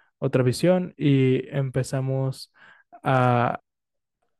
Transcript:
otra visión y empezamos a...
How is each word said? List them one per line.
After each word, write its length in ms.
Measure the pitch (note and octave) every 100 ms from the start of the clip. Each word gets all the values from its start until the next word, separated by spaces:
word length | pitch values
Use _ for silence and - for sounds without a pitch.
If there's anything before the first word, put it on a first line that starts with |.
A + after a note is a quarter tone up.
| _ -
otra 240 | C3+ C3+
visión 500 | B2+ - E3+ F#3 F3+ -
y 500 | D3 C3+ C3 B2+ -
empezamos 1000 | C#3+ C3+ C3 B2+ C3+ C3 C3+ C3+ - - _ - _ _ -
a... 580 | C#3 C3 B2 A#2+ A#2+ - _ _ _ _ _ _ _